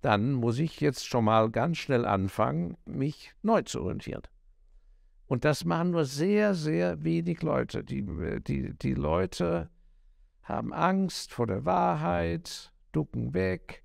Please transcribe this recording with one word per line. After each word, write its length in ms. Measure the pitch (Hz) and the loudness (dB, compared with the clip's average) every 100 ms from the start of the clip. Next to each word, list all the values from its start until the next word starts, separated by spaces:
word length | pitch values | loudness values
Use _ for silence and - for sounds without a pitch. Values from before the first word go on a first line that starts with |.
| 143 | 4
Dann 280 | 107 113 | 2 2
muss 260 | 139 117 120 | 2 0 0
ich 200 | 160 - | -2 0
jetzt 260 | 147 131 - | -2 0 -2
schon 180 | 127 110 | 2 4
mal 240 | 110 110 | 6 4
ganz 300 | 113 135 165 | 2 0 -2
schnell 260 | - 127 117 | 0 0 2
anfangen, 720 | 98 95 - 120 147 170 - - | 2 0 0 0 0 -4 -8 -10
mich 480 | 156 135 151 - - | -4 -4 -4 -16 -6
neu 220 | 202 220 | 2 2
zu 180 | 127 - | 2 -4
orientieren. 400 | 90 101 - - - _ _ _ _ - _ - _ _ - | -4 -4 -6 -10 -12 _ _ _ _ -20 _ -20 _ _ -4
Und 200 | 127 151 | 0 2
das 200 | 143 170 | 2 0
machen 240 | 170 175 | 0 2
nur 160 | 170 147 | 2 0
sehr, 480 | 139 175 208 214 | 0 2 4 4
sehr 500 | 190 151 165 175 165 | 2 0 0 0 0
wenig 380 | 160 165 170 165 | 0 0 0 -2
Leute. 420 | 165 131 123 - | 0 0 -2 -4
Die, 220 | - 67 67 76 80 - | -6 -6 -4 -4 -4 -4
die, 340 | - 69 65 - | -4 -4 -4 -4
die 160 | - | -4
Leute 760 | - 151 156 131 - 175 170 165 _ - - - _ - _ | -2 0 0 0 -2 0 0 -4 _ -20 -20 -20 _ -20 _
haben 300 | - - 113 | -8 -6 -4
Angst 600 | - 165 190 190 - - | 0 2 2 0 -2 -10
vor 140 | - 120 | -2 0
der 180 | 95 143 | 0 2
Wahrheit, 1040 | 185 180 165 160 175 170 170 170 - - _ _ | 2 2 2 0 0 0 -2 -6 -14 -14 _ _
ducken 420 | 156 147 120 117 | -4 -2 -4 -2
weg 500 | 160 185 185 - - | 0 0 -2 -6 -18